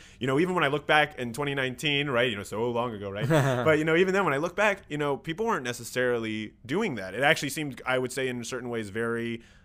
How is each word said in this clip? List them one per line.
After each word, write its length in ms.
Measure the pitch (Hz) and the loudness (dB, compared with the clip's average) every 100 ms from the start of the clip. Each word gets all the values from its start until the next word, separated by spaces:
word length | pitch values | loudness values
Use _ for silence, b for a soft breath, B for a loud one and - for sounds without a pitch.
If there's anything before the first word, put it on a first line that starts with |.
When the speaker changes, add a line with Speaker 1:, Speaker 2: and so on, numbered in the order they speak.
| B B | B B
Speaker 1:
you 80 | 127 | 0
know, 100 | 135 | 2
even 140 | 180 | 2
when 100 | 180 | 2
I 40 | 143 | 0
look 180 | 147 - | 0 4
back 320 | 151 147 - | 4 4 0
in 140 | 123 | -6
twenty 200 | 117 143 139 | -4 -4 -2
nineteen, 540 | 131 123 156 143 143 | -2 -2 0 0 2
right, 200 | 120 127 | 2 2
you 40 | 101 | 0
know, 80 | |
so 260 | 95 104 120 | -4 -4 -2
long 220 | 117 123 | -2 -4
ago, 160 | 104 101 | -4 -8
right? 160 | 101 131 | -4 2
Speaker 2:
<laughs> 360 | 156 135 123 139 | 2 4 2 4
Speaker 1:
But, 100 | 156 | 4
you 60 | 156 | 4
know, 100 | 165 | 4
even 180 | 185 | 4
then 120 | 190 175 | 4 2
when 80 | |
I 40 | 139 | 2
look 180 | 170 - | 0 0
back, 260 | 208 196 - | 0 0 -4
you 80 | 147 | -2
know, 200 | 147 135 | -2 -2
people 280 | 160 160 226 | -4 -4 -2
weren't 180 | 185 | -2
necessarily 880 | 123 120 117 127 127 120 113 107 107 - 110 | -2 -6 -4 0 2 2 0 -4 -6 -10 -4
doing 300 | 165 226 117 | -2 0 -2
that. 180 | 92 | -6
It 100 | 101 | 0
actually 260 | 139 160 143 | 2 2 0
seemed, 320 | 160 147 123 - | -4 -6 -6 0
I 120 | 127 | 0
would 120 | 127 | 0
say, 160 | 135 131 | -2 -2
in 160 | 123 | -4
certain 260 | 113 127 120 | -6 -8 -4
ways, 200 | 117 104 | -4 -4
very, 520 | 104 117 117 117 117 b b | -4 -2 -2 -4 -6 b b